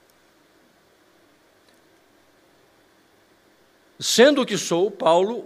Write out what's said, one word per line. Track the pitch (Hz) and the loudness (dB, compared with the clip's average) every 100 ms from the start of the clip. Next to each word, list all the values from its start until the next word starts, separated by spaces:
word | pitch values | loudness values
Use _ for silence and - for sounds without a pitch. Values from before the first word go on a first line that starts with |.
| _ _ _ _ _ _ _ _ _ _ _ _ _ _ _ _ _ _ _ _ _ _ _ _ _ _ _ _ _ _ _ _ _ _ _ _ _ _ _ - | _ _ _ _ _ _ _ _ _ _ _ _ _ _ _ _ _ _ _ _ _ _ _ _ _ _ _ _ _ _ _ _ _ _ _ _ _ _ _ -12
"Sendo | - - 262 285 | -2 4 4 4
que | 233 202 | -2 -6
sou | - 170 208 | -4 -2 -2
Paulo | - 160 170 196 233 | -2 0 2 0 -6